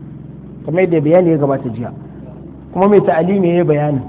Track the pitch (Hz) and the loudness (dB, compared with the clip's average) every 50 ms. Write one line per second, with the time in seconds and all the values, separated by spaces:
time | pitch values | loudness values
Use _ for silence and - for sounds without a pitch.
0 | - - - - - - - - - - - - - - 151 180 190 175 170 160 | -18 -18 -16 -18 -18 -18 -18 -18 -18 -18 -18 -14 -10 -4 0 0 2 2 2 2
1 | 143 151 165 185 185 165 165 143 139 139 135 135 - 123 107 113 120 104 - - | 2 4 4 4 4 4 2 2 2 0 0 -2 -4 -6 -8 -8 -10 -10 -12 -14
2 | - - - - - - - - - - - - - - - 175 190 202 208 190 | -18 -18 -18 -18 -18 -18 -18 -18 -18 -18 -20 -20 -18 -8 -2 2 4 6 6 6
3 | - 190 170 160 170 185 202 196 180 170 170 175 170 151 151 147 147 147 143 127 | 4 4 2 2 2 0 2 2 2 2 2 2 2 2 2 0 0 0 -2 -4
4 | - | -4